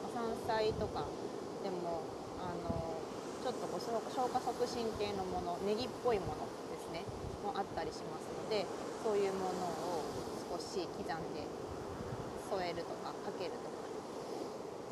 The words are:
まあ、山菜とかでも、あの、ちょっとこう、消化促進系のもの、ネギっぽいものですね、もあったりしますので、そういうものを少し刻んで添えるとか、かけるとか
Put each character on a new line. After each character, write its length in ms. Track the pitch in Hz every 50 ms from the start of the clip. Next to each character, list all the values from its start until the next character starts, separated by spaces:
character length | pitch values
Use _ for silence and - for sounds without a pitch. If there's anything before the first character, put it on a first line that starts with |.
ま 80 | - -
あ、 80 | 226
山 160 | 240 233 226 226 220 - 240
菜 240 | 220 220 220 220 214 -
と 80 | 214 -
か 160 | - 160 147 - - - - - - - - - - -
で 80 | 190 196
も、 320 | 185 175 175 170 170 165 160 165 - - - - - -
あ 120 | 180 180 175 175
の、 360 | 170 170 - - - - - - - - - - - - - -
ち 60 | -
ょ 40 | 254
っ 20 | 233
と 80 | - 190
こ 100 | 160 165
う、 40 | 180
消 480 | - 233 233 220 214 - - 285 254 240
化 100 | - 254
促 140 | - 254 226 - 247
進 180 | 233 - 240 233 220 208 -
系 140 | 208 208 202
の 120 | 190 190
も 160 | 185 180 180
の、 160 | 175 175 175 175 190
ネ 80 | 202 214
ギ 120 | 214 254
っ 40 | 226 - - -
ぽ 100 | 247 233
い 60 | 196
も 80 | 175 151 -
の 80 | - - - - - - -
で 80 | -
す 140 | - - -
ね、 120 | 165 170 196 415 - - - - - - -
も 140 | 202 -
あ 40 | 196
っ 40 | 196 - -
た 80 | 170 160
り 80 | 156
し 120 | - - -
ま 140 | - 160 -
す 80 | - -
の 200 | - - - -
で、 160 | 220 208 180 - - - - - - - -
そ 100 | 226 208
う 40 |
い 100 | 202 202
う 60 | 196 190
も 160 | 190 185 185
の 160 | 180 180 185 175 156 151 165 175 175
を 80 | 156 147 147 135 - - - - - - -
少 100 | 180 175
し 240 | - - - 190 170 160 -
刻 80 | -
ん 40 | - - 170 160 165 - -
で 80 | 156 143 - - - - - - - - - - - - - - - - - - - - -
添 200 | 214 190 180 175
え 40 | 165
る 100 | 170 160
と 100 | - 160 -
か、 120 | 151 147 147 - -
か 60 | - 185 -
け 60 | 185
る 60 | 160 123 113 -
と 40 | -
か 100 | - - - - - - - - - - - - - - - - - - - - - - - -